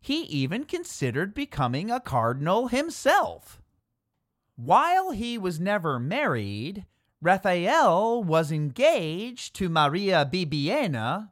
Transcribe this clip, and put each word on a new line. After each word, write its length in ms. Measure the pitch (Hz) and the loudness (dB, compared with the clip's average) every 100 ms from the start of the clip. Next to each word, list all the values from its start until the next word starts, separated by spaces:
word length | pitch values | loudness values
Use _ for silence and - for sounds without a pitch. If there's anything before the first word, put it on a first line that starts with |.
he 200 | - 302 | -4 -4
even 420 | 320 143 131 208 302 | -2 -2 -2 -4 -4
considered 680 | 349 349 - 131 120 196 | -6 -8 -4 -2 -2 -4
becoming 560 | 240 285 - 127 131 208 | -6 -8 -2 -2 -2 -4
a 100 | 247 | -4
cardinal 680 | 254 127 113 131 151 208 247 | -2 0 0 0 0 2 2
himself. 920 | 247 320 - 262 381 202 - - - _ _ _ _ _ _ _ _ _ - | 0 -2 0 2 4 2 -4 -18 -20 _ _ _ _ _ _ _ _ _ -10
While 560 | 120 202 320 370 381 | 2 4 6 2 0
he 240 | 220 233 240 | -4 -4 -4
was 220 | 185 160 | -4 -2
never 400 | 185 208 165 127 | -2 0 0 -2
married, 840 | 127 240 277 123 101 101 139 202 185 _ _ _ | -2 -2 -2 -2 -4 -6 -8 -10 -16 _ _ _
Raphael 1040 | 165 190 196 180 180 320 247 170 226 240 | 2 2 2 2 2 4 4 4 2 0
was 280 | 185 160 156 | 2 2 2
engaged 1040 | 156 147 127 285 311 160 170 233 247 - - | 0 -4 2 2 2 -2 -6 -8 -12 -14 -4
to 120 | 185 | 0
Maria 640 | 165 147 170 196 170 139 | 2 2 2 2 2 2
Bibbiena, 1000 | 185 165 147 143 277 226 123 110 180 214 | 0 -2 -2 0 0 0 -2 -2 -4 -8